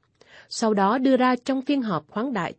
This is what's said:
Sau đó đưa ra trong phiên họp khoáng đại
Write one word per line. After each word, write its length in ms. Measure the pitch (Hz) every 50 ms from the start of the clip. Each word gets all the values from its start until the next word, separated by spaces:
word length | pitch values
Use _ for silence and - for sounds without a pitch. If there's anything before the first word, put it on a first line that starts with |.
| _ _ _ _ _ _ - - - _
Sau 260 | - - 233 220 214
đó 240 | 202 196 196 226 269
đưa 180 | 262 269 262
ra 180 | 240 254 254 254 247 -
trong 180 | - 269 269 254
phiên 200 | - 294 277 240
họp 280 | 220 185 151 - _
khoáng 220 | - 208 226 285 254
đại 200 | 196 170 - -